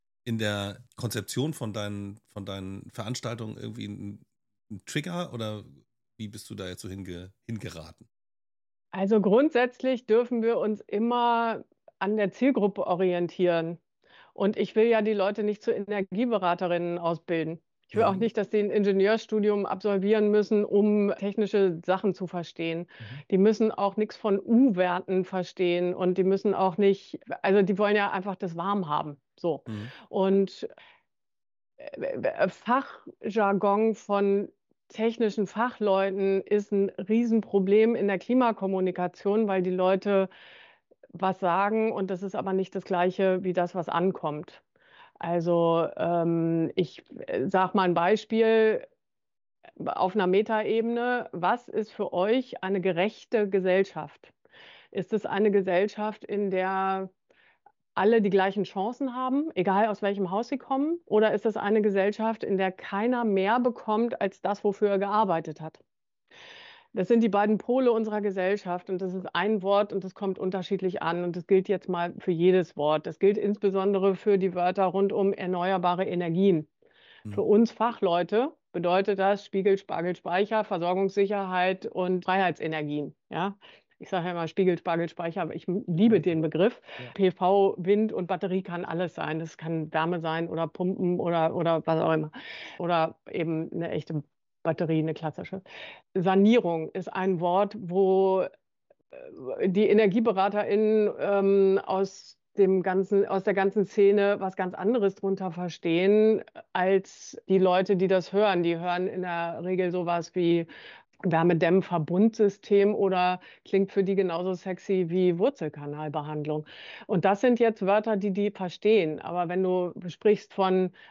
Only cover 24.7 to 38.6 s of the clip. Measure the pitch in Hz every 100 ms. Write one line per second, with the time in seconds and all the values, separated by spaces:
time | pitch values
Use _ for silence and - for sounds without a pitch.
24.7 | 180 180 180 - 190 185 190 175 - 180
25.7 | 175 180 180 180 185 185 196 208 - 190
26.7 | 170 202 196 - - - - 196 202 190
27.7 | 190 208 208 202 190 196 185 185 165 180
28.7 | 208 165 151 151 143 _ _ 175 143 -
29.7 | 107 113 - - - 190 196 190 - -
30.7 | - - _ _ _ _ _ _ _ _
31.7 | - - - - - - - 180 - -
32.7 | 254 269 - - - 226 208 202 196 202
33.7 | 202 220 208 - 202 202 196 202 _ _
34.7 | _ _ - 226 233 220 202 190 - 240
35.7 | - 208 190 196 190 196 196 - 208 202
36.7 | 202 196 - 202 226 240 226 208 196 190
37.7 | 208 226 233 202 190 - 254 240 220